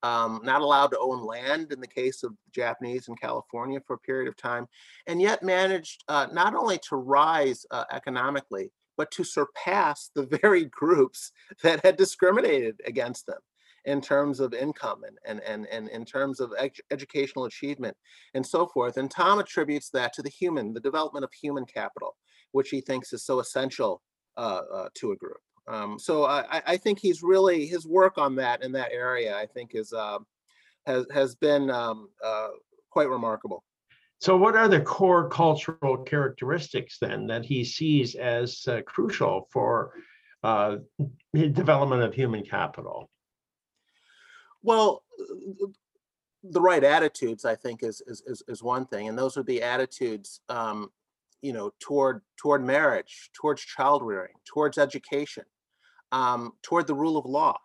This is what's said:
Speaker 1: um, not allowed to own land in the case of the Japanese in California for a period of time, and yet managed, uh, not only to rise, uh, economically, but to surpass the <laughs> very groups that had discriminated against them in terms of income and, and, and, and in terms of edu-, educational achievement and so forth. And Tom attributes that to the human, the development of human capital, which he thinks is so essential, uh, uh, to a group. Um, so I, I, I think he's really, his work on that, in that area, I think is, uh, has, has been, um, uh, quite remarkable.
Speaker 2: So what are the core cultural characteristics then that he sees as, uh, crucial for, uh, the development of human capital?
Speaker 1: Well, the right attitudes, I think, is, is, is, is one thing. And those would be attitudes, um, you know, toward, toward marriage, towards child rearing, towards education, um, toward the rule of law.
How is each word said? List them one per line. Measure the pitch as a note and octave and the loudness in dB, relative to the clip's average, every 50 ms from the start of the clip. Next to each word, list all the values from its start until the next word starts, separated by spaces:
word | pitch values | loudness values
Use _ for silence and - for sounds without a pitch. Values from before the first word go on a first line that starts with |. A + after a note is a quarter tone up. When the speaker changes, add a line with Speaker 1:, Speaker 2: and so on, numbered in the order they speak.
| - | 0
Speaker 1:
um, | A#2+ A#2+ A#2 A#2 A2+ A2+ A2 A2 | 0 2 2 2 0 -2 -4 0
not | B2+ C3 C#3+ | 2 2 2
allowed | D3 C#3+ D3 C#3 C#3 C#3 | 4 4 6 6 6 4
to | C3+ - | 2 0
own | B2+ C3 B2+ B2+ A#2 | 0 -2 -2 -4 -6
land | G#2+ A2+ A#2+ B2 C3 D3 D#3+ E3 D3+ | -10 -10 -8 -4 -2 -2 -2 -4 -8
in | C#3+ B2+ | -10 -12
the | B2+ B2 | -12 -12
case | _ - B2 C3 C3 - - | _ -4 -4 -4 -4 -4 -10
of | B2 | -10
the | A2 _ _ _ | -10 _ _ _
Japanese | _ - B2 A#2+ A#2+ - B2+ A#2+ B2 B2+ B2 - | _ -4 -4 -4 -4 -6 -8 -6 -6 -6 -8 -8
in | A#2 | -14
California | A2 - B2+ B2 A#2+ - _ - A#2 A#2+ C3 C3+ C#3 C3+ | -10 -8 -6 -6 -8 -8 _ -10 -8 -8 -6 -8 -8 -6
for | _ C3 | _ -10
a | A2 | -10
period | _ - C3 C3 B2+ B2+ | _ -6 -4 -4 -4 -4
of | - _ | -6 _
time, | - B2 A#2+ A#2+ B2 - _ - - - - - _ - | -8 -6 -6 -6 -8 -10 _ -20 -20 -20 -20 -20 _ -6
and | E3+ F3 | 0 2
yet | F#3 G#3 A3 - - | 2 2 2 0 0
managed, | F#3 F#3 F3+ F#3+ F#3+ F#3+ F3+ D#3+ - - - - - | 0 2 2 4 2 0 -2 -4 -8 -18 -20 -8 -2
uh, | D3+ D3 C3+ A#2 | 0 0 0 0
not | D3+ E3 F3+ G#3+ - | 0 2 2 2 2
only | - - A3 F#3+ E3 - - | 0 0 0 0 -2 -4 -6
to | D#3 | -6
rise, | C3+ B2+ B2+ C#3 C#3+ D3 D#3+ E3 D#3+ C#3+ C3+ B2 - - - | -6 0 2 4 4 4 4 4 2 2 2 0 -2 -8 -8
uh, | - B2 - - | -6 -6 -6 -6
economically, | - C3+ - - B2+ B2+ B2 C3+ C#3+ C#3 C3+ _ G#2+ G2 F#2+ - _ _ _ _ _ | -8 -10 -8 -6 -4 -2 -2 -2 -2 -4 -6 _ -8 -8 -8 -8 _ _ _ _ _
but | - D#3 - | -6 -6 -6
to | - - F3 | -4 -8 -6
surpass | - - - D3 - _ - - F3+ F#3 G#3 F#3 D#3 C#3+ - - - _ | -4 0 -2 -2 -2 _ -8 -4 -2 0 2 2 0 0 -4 -10 -10 _
the | D3 C#3 | -6 -4
<laughs> | B2+ D3 C#3+ | -2 -2 2
very | - G#3+ G3+ F3+ E3 | 4 6 6 6 2
groups | C#3 - - - D#3+ F3 D#3 C3 B2 _ - - - _ _ _ _ - _ - | 0 -6 -4 2 2 6 6 6 4 _ -10 -16 -16 _ _ _ _ -20 _ 2
that | E3 E3 D3+ - | 2 2 6 6
had | F#3 F#3 D3+ | 4 6 6
discriminated | F#3+ F#3+ - - - F3+ G3 A3+ - A3+ D#3 C3+ B2 A2+ A2 G2+ - | 2 2 2 2 4 4 4 4 4 2 2 2 0 -2 -4 _ -10
against | A2+ A#2 B2 A#2+ A#2+ B2 - - | -8 -4 -4 -4 -4 -6 -10 -10
them | - F#2 - _ _ _ _ _ _ _ _ _ | -12 -12 -12 _ _ _ _ _ _ _ _ _
in | - C#3+ C#3+ | -4 -4 -4
terms | C#3 - C#3+ C#3 C#3+ D3 C#3 B2 | -2 0 2 2 2 0 0 -2
of | C3+ B2+ A#2 | -2 -2 -2
income | A#2+ C3 D3+ D3+ - - A#2 G2+ F#2 G2+ | -4 -4 -6 -6 -6 -6 -8 -8 -8 -12
and, | A2 A2 _ _ | -20 -20 _ _
and, | - A2 G#2+ | -10 -10 -10
and, | G2+ G#2+ G#2+ G#2+ G#2+ - | -8 -8 -8 -8 -8 -10
and | A2 A2+ G#2+ A2 | -10 -10 -10 -10
in | A2+ A2+ A#2 | -12 -12 -14
terms | - - C3+ C#3 C#3 C3 B2+ | -8 -4 -4 -4 -4 -2 -4
of | C3 A#2+ | -6 -6
edu-, | G#2 G2 C3 C#3 _ - - _ | -4 -4 -4 -6 _ -10 -10 _
educational | - C3 C#3+ - - C#3+ C#3 C3+ - C#3 B2+ | -8 -8 -8 -8 -4 -4 -4 -2 -4 -6 -8
achievement | A#2 - - - C#3 C#3+ C#3 B2+ A2 - _ _ _ _ - _ _ _ | -8 -8 -8 -8 -8 -8 -6 -8 -10 -10 _ _ _ _ -20 _ _ _
and | C3 C3 | -6 -6
so | - - E3 F3 F3 | -2 0 0 0 2
forth. | - C#3 A#2+ B2 A#2+ C3 | 0 -2 -2 -2 -2 -4
And | C3 C3+ | -6 -6
Tom | - - F3+ F3+ G3+ G#3 | -2 0 4 4 4 2
attributes | G3+ - - - D#3 D3 D3 D3 - - | 2 -2 -2 -2 -2 0 -2 -6 -6 -4
that | - C3+ - - - | -4 -2 -2 -2 -6
to | - | -6
the | C#3+ D3 | -12 -12
human, | - - - F3+ E3+ C#3+ A2+ G#2 A2 | -8 -4 -4 -2 -2 -2 -4 -4 -8
the | A#2 | -4
development | A2+ C#3 C3+ D#3 D#3 D3+ - C#3+ C3+ | -4 -2 -2 -2 -2 -2 -4 -8 -10
of | B2+ | -10
human | - - - D3 C#3+ C#3 B2+ | -10 -10 -8 -6 -6 -6 -8
capital, | A#2 - - G#2+ - - - - - - _ _ _ _ _ _ _ | -8 -8 -8 -8 -8 -10 -10 -12 -12 -12 _ _ _ _ _ _ _
which | _ C3+ C3+ - | _ 0 0 0
he | - C3+ | -2 -6
thinks | - - C3+ B2+ B2+ - - | -4 -4 -6 -6 -4 -8 -12
is | A2+ - | -12 -4
so | - C3+ B2+ | -2 -2 -2
essential, | B2 - - C3+ C3 C3+ - - C3 G#2+ F#2 - _ _ _ _ _ _ _ | -2 -2 -2 -4 -4 -4 -4 -2 -2 -2 -2 -4 _ _ _ _ _ _ _
uh, | - A#2+ A2+ F#2+ F#2 - - | -6 -6 -4 -4 -4 -6 -8
uh, | - F#2+ F#2 - _ | -8 -10 -10 -10 _
to | - - A#2 G2 | -8 -6 -4 -4
a | |
group. | F#2 - - - - _ _ _ _ _ - | -4 -8 -14 -14 -16 _ _ _ _ _ -10
Um, | A2+ A2 G#2 G#2 G#2 - | -8 -8 -8 -8 -10 -10
so | - - E3 D#3 D3 | -4 -2 0 2 2
I, | C3 C#3+ C#3+ B2 - D#3 D#3+ | 2 2 0 -2 -2 -4 -4
I, | - D3+ | 0 0
I | F3 - | -2 0
think | - A3 G3+ G3 | 2 0 -2 0
he's | - G3 F3 D3+ D#3+ | 2 0 0 0 4
really, | F3 F#3+ F#3+ F#3+ F#3+ F3 E3 D3 | 4 6 8 8 6 6 4 0
his | D3+ F3 F3 D#3+ | -2 -4 -6 -6
work | D#3 D#3+ F#3 F#3+ F#3 F#3+ - | 2 4 6 6 6 4 2
on | D3 C#3 C3 | 0 0 0
that, | C3 C3 B2 A#2+ A#2 B2+ | 0 0 0 0 0 -2
in | C3 B2+ | -4 -4
that | C3+ B2+ A#2 | -4 -4 -4
area, | A#2+ A#2+ B2 B2+ B2+ B2 A#2 G#2+ G#2 G2+ | -6 -4 -2 -2 -2 -2 -2 -2 -2 -4
I | G#2+ | -6
think | G#2+ _ B2 A#2+ A#2 - | -8 _ -14 -14 -10 -8
is, | A#2 A2 G#2+ A#2 | -8 -8 -6 -6
uh, | A2+ G#2+ G#2 G#2 G2+ - _ _ _ _ _ _ _ _ _ _ _ _ | -6 -6 -4 -6 -8 -10 _ _ _ _ _ _ _ _ _ _ _ _
has, | - C3 B2+ B2+ B2 C#3+ | -2 -2 -2 -2 -2 0
has | C#3+ C#3 C3 B2 | 0 0 0 0
been, | _ - D3+ D3 C#3+ C#3 C3+ | _ 2 4 4 4 2 0
um, | C3 A#2+ A#2+ A2+ A2 A2 G#2+ G2 _ _ - | -2 -2 -2 -4 -6 -6 -10 -20 _ _ -6
uh, | A2 A2 G#2+ A2 G#2+ - - _ _ _ _ _ _ | -4 -4 -2 -4 -6 -8 -12 _ _ _ _ _ _
quite | _ - D3 C3+ | _ 2 2 2
remarkable. | B2+ B2 A#2 A2+ A2 G#2+ _ G#2 G2 E2+ _ _ _ _ _ _ _ _ _ _ _ _ | 0 -2 -2 -2 -4 -4 _ -10 -12 -12 _ _ _ _ _ _ _ _ _ _ _ _
Speaker 2:
So | - - F#3+ | 2 4 6
what | F#3 F#3+ A3+ A3+ | 8 8 8 8
are | A3 A3+ A3 | 6 8 8
the | F#3+ D#3 | 6 6
core | C#3+ - - - F#3+ F#3 F3+ F3 E3 C#3+ | 4 2 0 4 6 6 6 6 4 2
cultural | B2 - E3 E3 D#3 D3+ - - D#3+ - - C#3 B2+ B2+ | 2 4 4 4 4 4 0 -8 -8 -2 0 0 0 0
characteristics | C3 - - D3 C#3+ C3+ C3 - B2+ B2+ D3+ F3 D3 - - A#2+ - - - - | -2 -2 0 0 0 0 -2 -4 -4 -2 -2 -2 -4 -4 -6 -6 -6 -6 -6 -6
then | - - G#2+ G#2+ G#2+ G#2+ | -4 -4 -4 -4 -4 -4
that | A2+ A#2 A#2 | -4 -4 -4
he | A#2+ C3+ B2+ A#2+ | -2 -2 -2 -2
sees | A#2+ - - D#3+ D#3+ D3+ C#3+ B2+ A#2 - | -4 -4 -4 0 4 4 4 4 2 -4
as, | - B2 B2 A#2+ A#2+ B2 A#2+ - - - - | -4 -2 -2 0 0 -2 -4 -6 -8 -4 -4
uh, | A#2+ A2+ G2+ | -4 -4 -4
crucial | - - - - A3+ - - - G#2+ F#2+ F#2+ F#2+ _ | -6 -4 -2 -2 -2 0 0 0 0 0 -2 -6 _
for, | _ B2+ A#2 A2+ A#2+ A2+ G#2+ G#2+ - - - _ _ _ _ _ _ _ - | _ 0 2 2 2 0 0 -4 -8 -20 -20 _ _ _ _ _ _ _ 0
uh, | A2+ A2 G#2 G2+ G#2 G#2 G2+ - _ _ _ D3 C3+ - - _ _ - | 0 2 2 2 0 0 -4 -10 _ _ _ -4 -4 -4 -12 _ _ 0
the | D3+ E3 D3+ | 2 2 2
development | C#3 - F#3 - D#3 C#3 C#3 C#3 C3 B2 | 2 0 4 4 4 4 4 2 2 2
of | A#2+ A2 - | 2 0 0
human | C3 C3 A#2+ A2+ G#2+ G2 | 0 -2 0 0 -4 -6
capital? | - - G2 F2 - - - - - - - - _ _ _ _ _ _ _ _ _ _ _ _ _ _ _ _ _ _ _ _ _ _ _ _ _ - - - _ _ _ _ G#3 | -6 -4 -4 -4 -4 -6 -10 -12 -12 -12 -12 -14 _ _ _ _ _ _ _ _ _ _ _ _ _ _ _ _ _ _ _ _ _ _ _ _ _ -20 -20 -20 _ _ _ _ 2
Speaker 1:
Well, | A3+ A3 A3 G#3 D#3+ - _ _ - G#4+ - - - - - G3 F#3+ G3 G3+ G3+ - _ _ _ _ _ _ _ _ _ _ _ _ _ _ | 4 6 6 4 4 2 _ _ -18 -16 -14 -14 -14 -14 -14 -14 -8 -8 -8 -8 -8 _ _ _ _ _ _ _ _ _ _ _ _ _ _
the | F#3+ E3 F3 | -2 0 4
right | E3+ F#3 F3+ D#3+ C3 | 6 6 6 8 6
attitudes, | C#3 D3 E3 D#3+ D3+ - - - A#2+ A2+ G#2 - | 6 6 6 2 2 -2 -2 -4 -4 -4 -2 -2
I | A#2+ A2+ | -2 -2
think, | - _ B2 A#2 A2 - | -2 _ -10 -8 -6 -6
is, | A2+ G#2+ - - - | -8 -8 -8 -12 -16
is, | A#2 G#2 _ | -16 -16 _
is, | - B2+ A2 - - | -12 -12 -12 -12 -14
is | A#2+ G#2 - | -14 -10 -4
one | A#2+ B2 B2+ C3 | -2 -2 -2 -2
thing. | C3 - G2+ G#2 A2 | -6 -8 -8 -6 -6
And | A2 B2 | -4 -2
those | C3 C3 C3 C#3+ | -2 -2 -2 -4
would | C3+ | -4
be | A2+ B2+ A#2+ | -2 -2 -2
attitudes, | A2+ A#2+ B2 B2+ C3 B2+ - - C3 A#2+ A2 G#2+ G2 - - - _ _ | 0 -2 0 0 -2 -4 -4 -4 -4 -4 -4 -6 -10 -14 -20 -20 _ _
um, | B2 A#2+ A2+ A2+ G#2+ G#2+ G#2 G2 _ _ _ _ _ _ _ _ _ _ | -6 -6 -4 -4 -6 -6 -8 -12 _ _ _ _ _ _ _ _ _ _
you | - C#3+ B2 | -8 -8 -6
know, | A2+ G2+ G#2 - _ | -6 -6 -8 -10 _
toward, | - - C#3+ C#3+ C3+ C3+ B2+ A2 _ _ _ - | -10 -2 0 2 2 2 2 -2 _ _ _ -6
toward | - D3 C#3+ C#3+ C3 | 0 2 2 2 2
marriage, | B2+ C3+ D3 D#3 C#3+ B2 G2 - _ - - - - _ | 2 2 4 4 4 2 0 -4 _ -16 -20 -20 -20 _
towards | - - D3+ D3 C#3+ | -4 -2 -2 -2 -2
child | - - - - C3+ C#3 D3 C#3+ B2 | -6 -16 -6 0 2 4 4 2 2
rearing, | A2+ G#2 F#2+ F#2 - _ _ _ | -2 -6 -6 -6 -10 _ _ _
towards | - - D3 D3+ D3 C3+ - | -8 -2 0 0 0 4 2
education, | C#3+ C#3 - C#3 - - - C#3 D3 - - - - _ _ _ _ _ _ _ _ _ _ _ _ _ | 2 2 2 -8 -10 -4 -4 -4 -4 -4 -10 -16 -18 _ _ _ _ _ _ _ _ _ _ _ _ _
um, | - C3 B2+ B2 B2 A#2+ A#2+ A#2 - _ _ | -2 0 2 2 0 0 -4 -8 -12 _ _
toward | - - E3+ E3 C#3 | 0 0 0 2 0
the | D3+ | -2
rule | C#3 D3+ D#3+ D#3+ D3+ | -2 0 0 0 0
of | C3+ | -2
law. | B2+ C3 D3 D#3 C3 G#2 - _ | -2 0 2 2 2 0 0 _